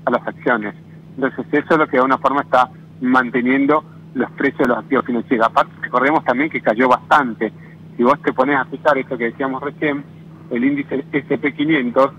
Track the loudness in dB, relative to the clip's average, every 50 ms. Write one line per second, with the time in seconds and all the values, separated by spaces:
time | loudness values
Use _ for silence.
0 | -2 -2 -2 -2 -4 -6 -12 -6 -2 -2 -2 0 -2 -6 -10 -12 -20 -20 -20 -20
1 | -20 -18 -8 -4 -4 -4 -4 -6 -8 -2 -2 -2 0 2 2 2 2 2 2 0
2 | 2 2 0 0 0 0 0 0 -4 0 2 2 2 2 -2 -20 -20 -20 -14 -6
3 | -2 2 2 2 2 0 -2 -2 0 2 2 2 2 2 2 0 0 -6 -20 -20
4 | -20 -12 -4 -4 -4 -4 -4 -2 -2 -2 0 0 0 0 0 -2 -2 -2 -2 -2
5 | 0 0 -4 -4 -2 -2 0 2 2 2 2 2 0 0 -4 -14 -12 -4 -2 0
6 | 2 2 2 0 0 0 0 0 0 -2 -4 -4 -2 -2 0 2 4 2 2 2
7 | 2 2 2 2 2 0 -4 -4 -6 -6 -6 -8 -20 -20 -20 -20 -20 -20 -4 0
8 | 2 2 2 2 0 -4 0 0 0 0 2 -2 -2 -4 -8 -2 0 2 2 2
9 | 0 -4 -6 -4 -4 -6 -4 -4 -6 -6 -6 -6 -8 -8 -8 -4 -4 -4 -2 -4
10 | -8 -12 -20 -20 -20 -20 -20 -20 -12 -8 -4 -2 0 0 0 -2 -4 -6 -6 -6
11 | -6 -4 -6 -6 -4 -4 -6 -4 -4 -6 -4 -2 -2 0 0 0 0 0 2 2
12 | 2 2 0